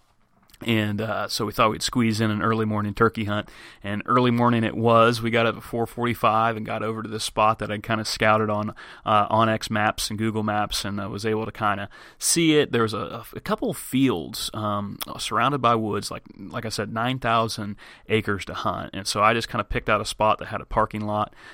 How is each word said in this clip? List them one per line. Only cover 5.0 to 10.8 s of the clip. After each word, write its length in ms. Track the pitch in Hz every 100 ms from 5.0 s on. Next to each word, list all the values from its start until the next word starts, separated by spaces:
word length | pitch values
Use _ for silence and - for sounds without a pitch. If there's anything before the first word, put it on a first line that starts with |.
| 113 117
We 100 | 113
got 140 | 117
up 140 | 113 -
at 40 |
four 240 | - 117 117
forty-five 720 | - 120 113 117 107 113 110
and 80 |
got 180 | 107 113
over 200 | 107 110
to 80 | 110
this 140 | 110
spot 340 | - - 107 110
that 120 | 107
I'd 120 | 107
kinda 240 | - 110 110
scouted 420 | - 110 107 107
on, 240 | 104 107 - - -
uh, 240 | - 107 -
onX 400 | 107 113 110 -
Maps 400 | 107 104 - -
and 100 | 107
Google 240 | 113 110
Maps, 440 | 107 104 104 -